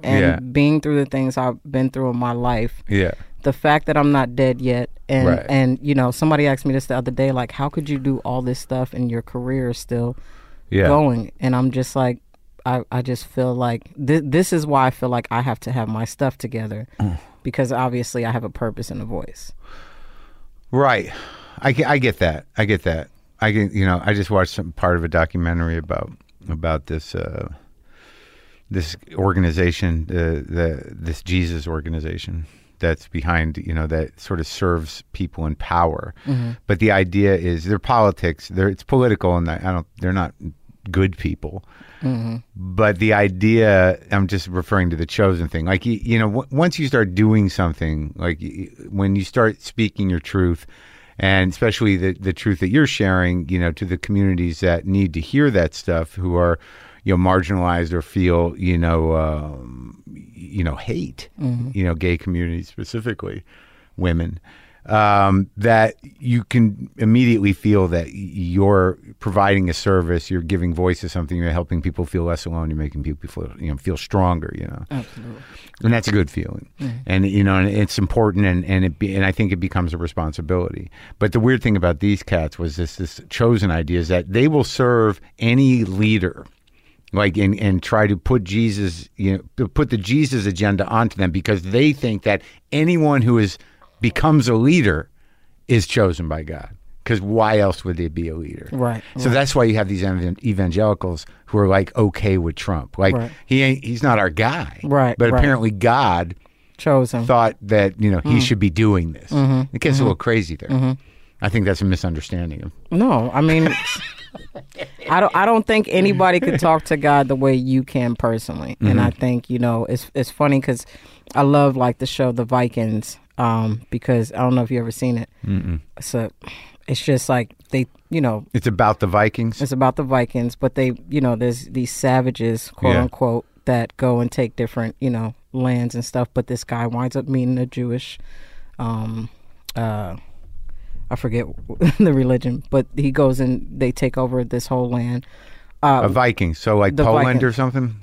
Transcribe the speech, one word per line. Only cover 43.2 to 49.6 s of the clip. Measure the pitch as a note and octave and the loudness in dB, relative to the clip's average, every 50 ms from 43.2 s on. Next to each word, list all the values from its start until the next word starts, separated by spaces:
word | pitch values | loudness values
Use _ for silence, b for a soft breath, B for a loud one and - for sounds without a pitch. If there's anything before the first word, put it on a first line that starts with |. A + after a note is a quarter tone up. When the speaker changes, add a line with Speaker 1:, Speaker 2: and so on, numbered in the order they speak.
| G#2 G2+ F#2 F#2 G2+ A2 A2+ A2+ A2 G#2+ G2+ F#2+ F#2 F#2 F#2 - - - | 4 2 2 2 2 4 6 6 6 6 6 6 6 6 4 0 -4 -2
Speaker 2:
I'm | A2 G2 G2 | 0 0 0
just | F2+ G2+ F#2+ - F#2 | 0 0 -4 -4 -4
referring | F2+ F#2 F2 - G#2+ G2 F#2 F2 | -6 -6 -2 0 0 2 2 0
to | E2+ | 0
the | D#2 E2 | -2 -4
Chosen | D#2 - - G#2 F#2+ F#2 E2+ E2+ D2+ | -4 0 2 2 2 2 2 -2 -4
thing. | - E2+ D#2+ | -4 -4 -2
Like, | F2 F#2+ F#2 - | 0 -2 0 0
y-, | A#2+ A#2 G#2+ - | -2 -4 -2 -2
you | A2+ A#2 A2+ | 0 2 2
know, | A2 G#2+ | 2 2
w-, | G2+ B2 C3+ - | 0 -4 -6 -4
once | C3+ C#3 E3 F3 - - | 0 0 0 0 0 -2
you | D#3 C3 | -4 0
start | C#3+ B2 A2 F#2+ F2+ | 2 2 2 2 2
doing | F#2+ A2 A2 A2 A2 G#2 F#2+ | 2 4 4 6 4 4 2
something, | - - F#2+ E2+ D#2 - E2 D#2+ D#2 D2+ D#2 D2 C#2 | 0 0 -2 -2 0 -2 -4 -4 -4 -4 -6 -8 -8
like, | E2 E2+ F2 E2+ E2 | -6 -4 -4 -4 -4
y-, | - - - - F#2+ - - - | -8 -12 -10 -12 -14 -14 -14 -20
y-, | - - | -18 -10
when | - G2 G2 G2 G2 | -4 -2 0 2 0
you | G2+ F#2+ | 0 -2
start | - - B2+ A#2 A2 G#2 _ | -2 2 2 2 2 2 _